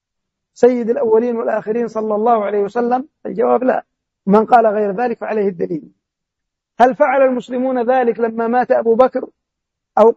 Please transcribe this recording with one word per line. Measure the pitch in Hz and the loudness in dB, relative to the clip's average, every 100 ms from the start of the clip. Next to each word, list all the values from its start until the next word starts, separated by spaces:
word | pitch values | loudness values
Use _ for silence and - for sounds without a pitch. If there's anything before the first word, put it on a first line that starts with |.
| _ _ _ _ _ | _ _ _ _ _
سيد | - 247 247 220 | 2 2 2 -2
الأولين | 240 226 220 247 226 | -2 2 2 0 -4
والآخرين | 247 214 202 233 233 | -4 -4 -4 -6 -4
صلى | 220 214 208 | -6 -4 -2
الله | 233 226 202 | 0 0 0
عليه | 208 | -2
وسلم؟ | 202 240 240 247 294 _ 214 | -2 -2 -2 -4 -6 _ -10
الجواب | 190 247 240 | -2 0 0
لا. | 254 - - _ _ _ - | 0 -4 -6 _ _ _ 2
من | 208 214 | 2 4
قال | 240 220 | 4 4
غير | 208 202 | 0 -4
ذلك | 190 247 226 | -4 -6 -6
فعليه | - 220 202 | -6 -4 -4
الدليل. | 170 180 285 - _ _ _ _ _ _ _ _ - | -4 -8 -8 -12 _ _ _ _ _ _ _ _ 0
هل | 254 240 | 2 2
فعل | 294 277 | 0 2
المسلمون | 262 247 226 247 262 254 233 | 0 0 -6 -6 -4 -2 0
ذلك | 262 240 202 | 0 0 -2
لما | 226 226 226 | -4 -4 -2
مات | 247 240 | 0 0
أبو | 247 226 226 | 0 2 2
بكر | 254 - - _ _ _ _ _ _ - | 2 0 -10 _ _ _ _ _ _ 2
أو | 220 | 4